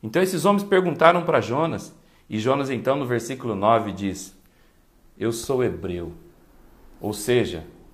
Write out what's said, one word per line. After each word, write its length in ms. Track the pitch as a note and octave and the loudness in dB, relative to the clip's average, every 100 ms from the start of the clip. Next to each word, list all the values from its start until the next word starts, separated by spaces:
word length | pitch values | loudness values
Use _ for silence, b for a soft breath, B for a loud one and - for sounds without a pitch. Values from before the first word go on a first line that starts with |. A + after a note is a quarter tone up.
Então 180 | A2 D3+ | -2 0
esses 240 | F#3 F#3 E3 | 0 2 2
homens 180 | G3+ | 2
perguntaram 600 | G3+ F#3+ F#3 D3 D#3+ F3 | 4 2 2 6 6 6
pra 180 | E3 D3+ | 2 0
Jonas, 540 | - B2+ D#3+ G#2+ - - b b b | 2 -2 -2 -4 -10 -20 b b b
e 80 | G#2+ | -4
Jonas 320 | A2 C#3 C#3 | 0 0 0
então 260 | B2 B2+ C#3 | -2 0 -2
no 120 | C3 | 0
versículo 480 | B2 A2+ C3+ A#2+ G2+ | -2 -4 -8 -6 0
nove 360 | G#2 A2+ G#2 | 2 2 2
diz: 460 | F2+ G2 F#2 - - _ b b b b _ _ _ | -4 -6 -6 -12 -20 _ b b b b _ _ _
"Eu 140 | G#2+ | -4
sou 320 | A#2 - C3 | -4 -4 0
hebreu, 500 | A#2 E2+ F2+ F2 E2+ - - _ _ _ - - - - | 0 -2 -8 -8 -8 -12 -20 _ _ _ -20 -20 -20 -10
ou 100 | G2+ | -8
seja 540 | G2+ - B2 G2 E2+ D#2+ - - | -6 0 2 2 -4 -12 -20 -20